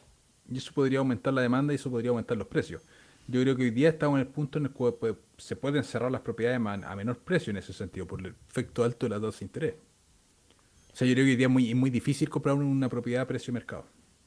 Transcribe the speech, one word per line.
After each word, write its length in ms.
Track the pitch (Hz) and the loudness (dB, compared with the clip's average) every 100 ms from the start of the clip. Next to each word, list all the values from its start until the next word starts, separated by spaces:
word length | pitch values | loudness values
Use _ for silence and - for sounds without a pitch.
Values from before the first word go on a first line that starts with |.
| - _ _ _ - | -20 _ _ _ -10
Y 60 | 127 | -8
eso 140 | - | -4
podría 260 | 147 135 135 | 0 2 4
aumentar 340 | 131 117 139 | 2 0 0
la 80 | 131 | 2
demanda 320 | 123 127 147 | 2 2 2
y 40 | 139 | -2
eso 120 | 131 | -2
podría 200 | 120 120 | -2 0
aumentar 280 | 117 110 110 | 0 -2 -4
los 100 | - | -2
precios. 340 | 156 98 82 - - - - - | -4 -4 -8 -16 -20 -20 -18 -2
Yo 140 | 123 | 2
creo 140 | 131 127 | 2 4
que 80 | |
hoy 80 | 127 | 2
día 160 | 113 160 | 4 4
estamos 320 | 160 147 139 | 4 2 2
en 80 | 127 | 0
el 40 | |
punto 280 | - 143 156 | -2 -4 -2
en 60 | 135 | -4
el 60 | |
cual, 240 | - 120 117 | 0 0 0
pues, 160 | 113 98 - - | -2 -4 -10 -16
se 180 | - - | -12 -6
pueden 280 | 139 143 - | -2 0 0
cerrar 260 | 110 123 | -2 -2
las 100 | 127 | -4
propiedades 380 | - 110 120 127 | -6 -2 0 0
ma-, 140 | 107 | -2
a 220 | 98 - 98 | -4 -8 -6
menor 220 | 110 120 | -6 -6
precio 340 | - 180 117 | -2 -2 -2
en 60 | 98 | -6
ese 140 | - | -6
sentido, 340 | - 98 95 87 | -10 -8 -8 -8
por 140 | - | -8
el 160 | 92 - - | -10 -14 -8
efecto 340 | 131 - - | -6 -4 0
alto 220 | 120 - 120 | 0 0 -2
de 60 | |
la 100 | 104 | -2
tasa 180 | 110 - | -4 -6
de 60 | 98 | -10
interés. 280 | 135 156 156 - _ _ _ _ _ _ _ _ - - | -6 -4 -6 -14 _ _ _ _ _ _ _ _ -20 -12
O 40 | - | 0
sea, 120 | 127 | 2
yo 60 | |
creo 100 | 127 135 | 4 6
que 60 | |
hoy 60 | 123 | 6
día 100 | 131 | 4
es 40 | |
muy, 180 | 127 117 | 4 4
es 60 | 123 | 2
muy 140 | 135 | 2
difícil 400 | 120 - 139 156 | 2 0 0 0
comprar 260 | 143 143 143 | 0 0 2
una 340 | 143 135 127 | 2 2 0
propiedad 320 | 120 120 123 | -2 -2 -2
a 60 | 131 | -2
precio 200 | 131 - | -4 -4
de 60 | |
mercado. 320 | 117 - 87 - _ _ _ | -6 -6 -12 -14 _ _ _